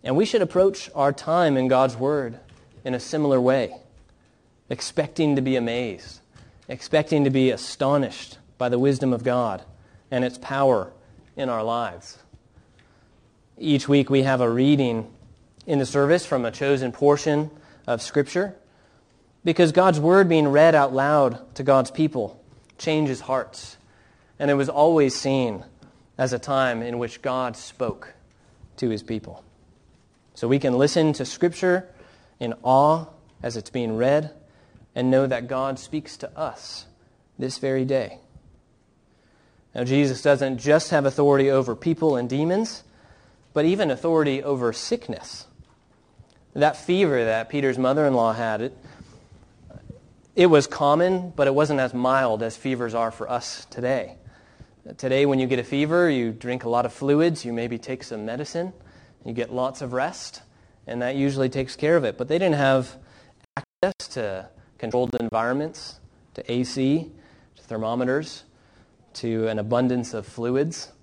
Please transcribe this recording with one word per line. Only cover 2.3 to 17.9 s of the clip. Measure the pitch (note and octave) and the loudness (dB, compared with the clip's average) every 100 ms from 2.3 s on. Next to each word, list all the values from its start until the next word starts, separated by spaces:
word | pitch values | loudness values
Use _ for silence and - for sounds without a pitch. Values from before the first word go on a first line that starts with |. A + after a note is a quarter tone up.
| A2+ - - _ - | -10 -20 -20 _ -14
in | C3 | -6
a | B2+ | -6
similar | - D#3 C#3+ C3 | -4 -2 2 4
way, | B2 C3+ A2 - - - _ _ _ _ _ _ _ | 4 2 0 -8 -20 -20 _ _ _ _ _ _ _
expecting | B2 - - D3 - D#3 C#3 | -10 -6 -4 -4 0 0 2
to | |
be | C3 C3 | 0 0
amazed, | A#2 A#2+ A#2+ F2 - - _ - - _ - | -2 -4 -6 -10 -16 -20 _ -20 -20 _ -16
expecting | B2+ - D#3 D3+ D3+ C#3 | -14 -2 0 2 2 2
to | |
be | C3+ C3 | 4 2
astonished | G#2+ - - C3+ C#3+ B2+ - - - _ _ | 0 -8 -4 0 0 0 -8 -18 -20 _ _
by | B2 | -2
the | B2 | 2
wisdom | C3+ C3+ C3+ | 2 2 0
of | A#2+ | 0
God | B2 B2 A#2 F#2 - - - - _ | 0 0 -2 -4 -12 -20 -20 -20 _
and | B2+ B2 | -4 -4
its | B2 | -6
power | - C3+ C#3 A#2 F#2 - _ - _ - | -8 0 4 2 0 -12 _ -20 _ -8
in | C3+ | -4
our | A#2 | -4
lives. | A2 A#2 A2+ F2 - - _ - _ _ _ _ _ _ _ _ _ _ _ - | -2 -4 -4 -8 -20 -20 _ -20 _ _ _ _ _ _ _ _ _ _ _ -8
Each | D#3+ C#3+ - | 0 0 4
week | C#3+ B2+ | 2 4
we | C3+ | 2
have | C3+ C3 | 2 2
a | A#2+ | 2
reading | A#2+ C3+ C#3+ B2+ A2+ A2 - - - _ _ - | 4 4 4 2 -2 -6 -16 -20 -20 _ _ -4
in | C#3+ | -2
the | B2+ | 0
service | C#3+ C#3 F3 F3 | 2 4 2 2
from | C3 | -2
a | A#2 | -2
chosen | - C#3 C#3 B2+ | -4 0 0 -2
portion | A#2 C#3+ C#3+ - D3 D#3 - - - | 0 2 4 2 0 -2 -10 -20 -16
of | - | -6